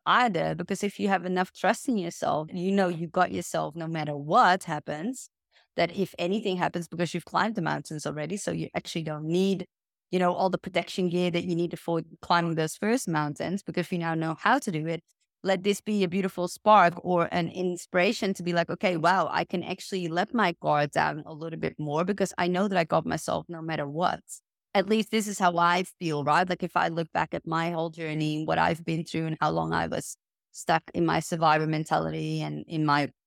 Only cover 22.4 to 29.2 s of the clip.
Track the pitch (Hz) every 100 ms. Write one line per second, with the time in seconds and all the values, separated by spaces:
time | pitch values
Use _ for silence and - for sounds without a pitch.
22.4 | 175 175 208 185 165 165 160 165 - 165
23.4 | - 165 160 156 143 151 180 - - -
24.4 | _ _ _ 202 185 220 202 220 208 196
25.4 | 185 170 170 180 185 - 170 147 143 156
26.4 | 180 180 175 175 170 165 165 170 160 160
27.4 | - 160 165 165 165 160 160 156 151 151
28.4 | 160 160 170 165 165 165 165 165